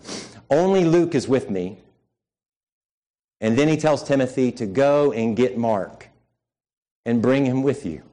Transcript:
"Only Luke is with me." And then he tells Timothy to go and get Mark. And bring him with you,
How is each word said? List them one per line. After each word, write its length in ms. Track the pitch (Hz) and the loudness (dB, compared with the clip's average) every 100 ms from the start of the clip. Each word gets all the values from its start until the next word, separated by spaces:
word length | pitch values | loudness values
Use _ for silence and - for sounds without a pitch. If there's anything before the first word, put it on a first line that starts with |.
| - - - - - | -14 -16 -16 -20 -2
"Only 340 | 143 185 190 | 2 2 2
Luke 320 | 170 175 165 143 | 4 2 2 -2
is 140 | - | 0
with 200 | 135 - | -2 -2
me." 280 | 95 92 107 _ _ _ _ _ _ _ _ _ _ _ _ _ _ _ _ | -6 -6 -10 _ _ _ _ _ _ _ _ _ _ _ _ _ _ _ _
And 180 | 110 113 | 0 2
then 120 | 151 | 2
he 80 | 156 | 2
tells 260 | 151 143 | 0 0
Timothy 480 | - 139 127 - 127 | 0 0 0 0 -2
to 140 | 120 110 | -2 -4
go 480 | 95 139 147 147 | 0 2 4 2
and 200 | 113 113 | 0 -2
get 240 | 107 123 113 | 0 0 0
Mark. 520 | 117 107 82 - - _ _ _ _ _ _ _ _ _ - | -2 -2 -4 -12 -20 _ _ _ _ _ _ _ _ _ -4
And 140 | 120 | 0
bring 240 | 113 135 135 | 2 2 0
him 180 | 131 | 0
with 220 | 135 131 92 | -2 -2 -8
you, 180 | 78 - | -12 -16